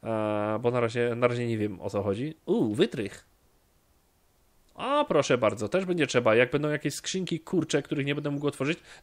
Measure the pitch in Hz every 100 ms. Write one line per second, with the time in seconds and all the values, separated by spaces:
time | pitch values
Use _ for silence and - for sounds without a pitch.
0 | 110 110 107 107 104 107 120 123 117 120
1 | 120 120 120 120 120 113 104 92 101 104
2 | 101 98 147 - - 220 127 107 220 135
3 | 98 - - _ _ _ _ _ _ _
4 | _ _ _ _ _ _ _ - 233 285
5 | 294 165 - 127 110 101 170 185 185 175
6 | 139 127 117 110 123 147 151 147 147 -
7 | - 185 175 160 - 185 156 151 139 151
8 | 139 147 147 143 143 - 135 175 - -